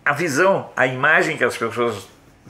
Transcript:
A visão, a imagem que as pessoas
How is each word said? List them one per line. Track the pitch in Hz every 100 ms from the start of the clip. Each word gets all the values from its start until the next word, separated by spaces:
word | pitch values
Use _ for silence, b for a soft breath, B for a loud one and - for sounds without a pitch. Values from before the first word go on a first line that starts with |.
| -
A |
visão, | 139 170 135 190 175 - -
a | 127
imagem | 127 139 165 160 151
que |
as | 123 -
pessoas | 113 110 120 104 - - - _